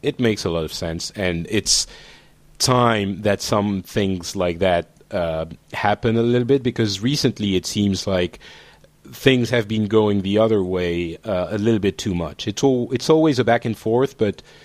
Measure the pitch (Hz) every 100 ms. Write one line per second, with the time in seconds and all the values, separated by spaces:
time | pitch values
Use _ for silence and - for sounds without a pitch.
0 | 147 135 120 104 95 85 78 - 85 85
1 | - - 92 85 82 107 - - - -
2 | - - - _ - - - 127 120 110
3 | 98 92 107 101 - 110 104 98 - 113
4 | 98 92 82 98 90 85 95 87 - _
5 | - 101 82 80 82 - _ - 104 104
6 | 120 113 117 123 120 139 123 - 110 95
7 | 117 147 127 - 104 92 - 107 101 92
8 | - 92 90 - - - - - - _
9 | - - 135 127 110 120 104 110 104 110
10 | 107 101 95 104 110 107 90 92 87 85
11 | 85 82 110 92 87 104 110 110 98 -
12 | 107 87 80 - - 98 139 127 120 120
13 | - 160 160 127 113 117 120 107 110 120
14 | 135 - 104 - - -